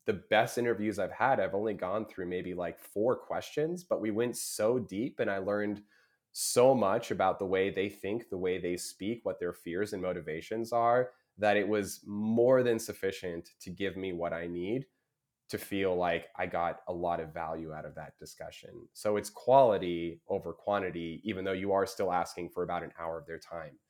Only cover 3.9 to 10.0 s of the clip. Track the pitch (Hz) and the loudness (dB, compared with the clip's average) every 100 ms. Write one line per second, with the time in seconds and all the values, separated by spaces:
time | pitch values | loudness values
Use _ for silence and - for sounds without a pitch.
3.9 | 110 110 104 120 110 - - 107 123 95 | -2 0 0 0 -2 -6 0 2 2 0
4.9 | 92 135 - 110 98 95 104 104 104 - | -4 -4 -2 -2 0 0 0 0 -4 -8
5.9 | _ _ _ _ - - 127 127 127 98 | _ _ _ _ -6 2 6 8 8 4
6.9 | 110 - 95 95 85 95 95 95 90 98 | 2 0 2 2 2 0 2 2 0 -2
7.9 | - 95 113 - 95 92 92 87 87 - | -4 -4 -4 -4 -2 0 0 -2 -4 -6
8.9 | - 95 117 - - 87 87 87 87 104 | -6 -6 -4 -4 -4 -6 -6 -6 -4 -2
9.9 | 98 | -2